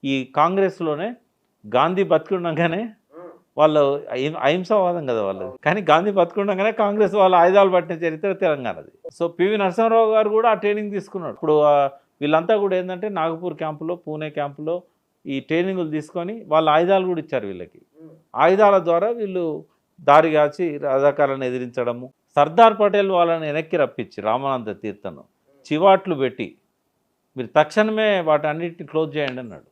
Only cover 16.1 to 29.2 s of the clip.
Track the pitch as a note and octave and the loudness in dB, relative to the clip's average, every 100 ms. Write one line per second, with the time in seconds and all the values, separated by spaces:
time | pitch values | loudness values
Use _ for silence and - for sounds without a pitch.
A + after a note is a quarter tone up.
16.1 | F3+ F3 A3+ F3 D#3 D#3+ D3+ F3 G3 F#3 | -10 -10 -12 -2 0 4 2 4 2 0
17.1 | F3 D#3 C3 G#2 F#2 F2 _ _ _ D#3+ | -4 -6 -6 -6 -12 -14 _ _ _ -20
18.1 | - _ A#2 D3+ G3 G#3 G3 F3 E3+ G#3 | -20 _ 2 2 6 4 4 2 0 0
19.1 | A#3+ G#3 F#3 E3+ D#3 D#3+ _ _ _ - | -4 -6 -4 -4 -6 -12 _ _ _ 4
20.1 | C#3+ D#3+ D3+ D3 D3 F3 D3 C#3+ C3+ C#3 | 6 6 2 0 0 -6 -4 -2 2 2
21.1 | C#3+ C#3+ C3+ C3 B2+ B2 B2 A#2+ A#2+ B2+ | 2 0 0 -4 -6 -6 -6 -4 -6 -10
22.1 | _ _ - D3 E3 A3+ G#3 G#3 G3+ G3 | _ _ 0 2 6 6 6 0 2 0
23.1 | F#3 E3+ E3 D#3 D3 D#3+ F3 C3+ - G#2+ | 2 2 0 -2 -4 -4 -2 -2 -2 -12
24.1 | - G#2 A#2 C#3 C3 G#2+ G2 A2 G2 G2 | -6 -2 -2 -2 -6 -6 -10 -10 -10 -14
25.1 | D2+ - _ _ _ - D3+ F#3+ F#3+ F#3+ | -16 -20 _ _ _ -6 2 4 4 2
26.1 | D#3 C3 - G2+ - _ _ _ _ _ | -2 -4 -4 -12 -12 _ _ _ _ _
27.1 | _ _ - A#2+ - D3+ - G#3+ A3 G#3+ | _ _ -12 -2 0 2 0 -2 0 0
28.1 | G3 D#3+ D3+ D3+ D3+ E3+ E3+ D3 D#3 D#3+ | 0 0 0 0 -6 -8 -10 -8 -4 -4
29.1 | D3 | -4